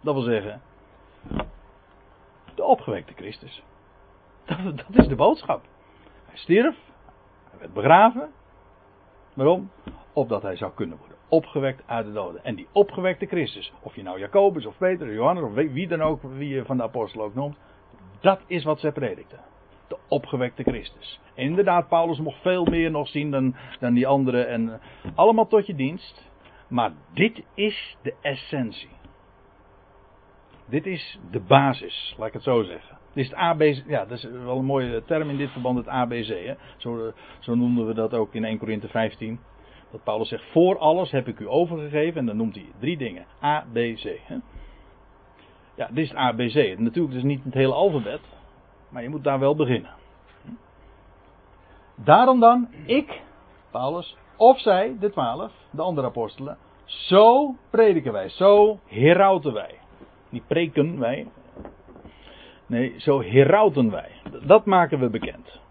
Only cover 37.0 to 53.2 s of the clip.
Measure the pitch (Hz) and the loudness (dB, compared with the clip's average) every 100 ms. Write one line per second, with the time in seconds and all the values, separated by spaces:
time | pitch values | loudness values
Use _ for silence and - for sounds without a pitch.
37 | 113 107 - - - 120 123 120 110 113 | -10 -12 -20 -18 -4 0 0 0 -2 -2
38 | 110 120 107 117 110 110 107 107 113 117 | -2 -2 -4 -4 -6 -6 -6 -8 -6 -4
39 | 110 - 110 117 - - - - - 110 | -4 -4 -12 -12 -16 -20 -20 -20 -20 -10
40 | - 110 110 113 - 160 175 196 156 170 | -6 -4 -4 -8 -2 4 4 4 2 2
41 | 180 139 127 113 104 131 175 160 151 151 | 0 -4 -4 -10 -2 0 0 -4 -6 -2
42 | 160 160 123 107 113 101 90 - 139 170 | -2 -2 -4 -2 -4 -6 -18 -8 -6 -4
43 | 123 85 - - 147 151 139 117 120 110 | -6 -10 -18 -6 -2 -2 -4 -4 -4 -4
44 | - - - - - - - - - _ | -10 -12 -12 -14 -14 -20 -20 -20 -20 _
45 | _ _ _ _ - _ _ - 117 120 | _ _ _ _ -20 _ _ -12 -8 -4
46 | - - 127 117 123 127 117 92 117 117 | -6 -2 -2 0 -2 2 0 0 -4 -2
47 | 160 127 131 139 135 131 135 135 196 151 | -4 -2 -2 -4 -6 0 0 2 0 0
48 | 104 - - - - _ _ _ _ 127 | -6 -10 -14 -20 -20 _ _ _ _ -14
49 | 120 151 143 135 135 156 135 117 - - | -10 -6 -2 0 0 2 0 -2 -4 -20
50 | - _ _ _ - 233 _ _ - - | -20 _ _ _ -20 -20 _ _ -20 -20
51 | - _ _ _ _ _ _ - _ - | -20 _ _ _ _ _ _ -20 _ -8
52 | 117 170 254 254 233 247 240 - 147 262 | 6 6 8 8 6 6 0 -10 -2 -2
53 | 294 - | -2 -14